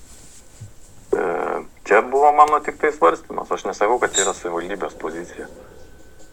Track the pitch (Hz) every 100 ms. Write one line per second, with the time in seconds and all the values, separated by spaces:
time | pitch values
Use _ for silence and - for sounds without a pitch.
0 | - - - - - - 104 - - -
1 | - - 87 82 82 82 - - - 101
2 | 123 135 147 147 147 147 147 - 151 147
3 | 165 160 - - - - 101 - 107 123
4 | 101 - 98 - 87 85 87 98 76 -
5 | 80 82 87 - - - - - - -
6 | - - -